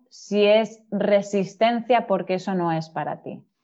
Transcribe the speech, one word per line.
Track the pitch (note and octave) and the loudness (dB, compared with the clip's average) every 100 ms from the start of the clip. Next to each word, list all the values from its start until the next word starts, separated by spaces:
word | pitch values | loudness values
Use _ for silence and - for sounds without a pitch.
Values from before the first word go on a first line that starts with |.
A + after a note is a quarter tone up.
| _ | _
si | - - G3+ G#3 | -20 -4 2 4
es | G#3+ A3 - _ | 4 2 -8 _
resistencia | G3+ G3+ G3+ G3+ G3+ F#3+ - A3 A#3+ A3+ A#3+ A#3 | -4 2 2 2 -4 -4 0 0 0 0 0 2
porque | F#3+ F3+ | -4 -2
eso | F#3 F#3 | -6 -4
no | F#3 E3+ | -2 0
es | D#3+ D#3+ | -2 -4
para | - C#3+ - | -8 -8 -10
ti. | C3+ C#3 _ _ | -12 -16 _ _